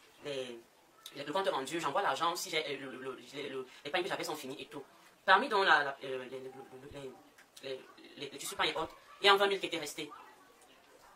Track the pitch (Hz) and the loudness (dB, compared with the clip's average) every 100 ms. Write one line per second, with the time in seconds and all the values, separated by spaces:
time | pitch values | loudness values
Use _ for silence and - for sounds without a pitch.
0 | - - 143 135 123 117 - _ - - | -20 -12 -6 -6 -6 -8 -16 _ -20 -20
1 | - 139 139 180 190 143 135 165 147 180 | -14 -10 -4 0 0 0 -2 -2 0 2
2 | 175 - 170 175 - 156 147 139 135 131 | 2 2 0 0 -2 -2 -2 -4 -8 -8
3 | 135 120 - 139 135 131 127 - 147 180 | -8 -10 -10 -10 -6 -6 -8 -10 -4 -2
4 | 175 151 170 147 131 143 135 147 - - | -2 -4 -4 -6 -8 -10 -10 -12 -14 -20
5 | - - - 190 277 208 190 151 143 - | -20 -2 6 6 6 4 8 6 6 -2
6 | 135 127 127 131 131 131 135 127 143 143 | -6 -6 -6 -10 -10 -14 -16 -16 -14 -12
7 | 131 - - - - - 135 131 - - | -12 -14 -20 -20 -20 -12 -8 -8 -10 -20
8 | - - 139 - - 202 180 151 156 - | -18 -12 -10 -8 -6 0 2 2 -4 -8
9 | - - 202 196 151 190 151 165 147 - | -20 4 8 8 8 2 -2 -2 -4 -6
10 | 147 - - - - - - - - - | -10 -12 -20 -20 -20 -20 -20 -20 -20 -20
11 | - | -20